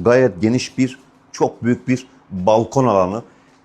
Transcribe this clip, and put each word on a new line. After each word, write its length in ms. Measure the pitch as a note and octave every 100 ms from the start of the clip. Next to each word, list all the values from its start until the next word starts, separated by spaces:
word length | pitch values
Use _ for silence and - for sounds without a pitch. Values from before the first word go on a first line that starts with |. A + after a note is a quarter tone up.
Gayet 360 | F2+ B2+ B2 F2+
geniş 380 | A2 B2 - -
bir, 200 | B2+ - _ _ _
çok 320 | - D3 -
büyük 240 | A2+ B2 -
bir 180 | B2+ - _ -
balkon 560 | F#2+ F#2 A2 A2+ C3+ B2+
alanı. 360 | G2 F#2 A2 - _ _ _